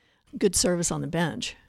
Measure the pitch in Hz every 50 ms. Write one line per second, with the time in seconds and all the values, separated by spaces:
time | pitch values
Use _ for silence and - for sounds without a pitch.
0 | _ _ _ _ _ _ - 233 220 196 175 - - 185 180 170 170 - 160 147
1 | 139 143 165 165 175 151 - - - - - - _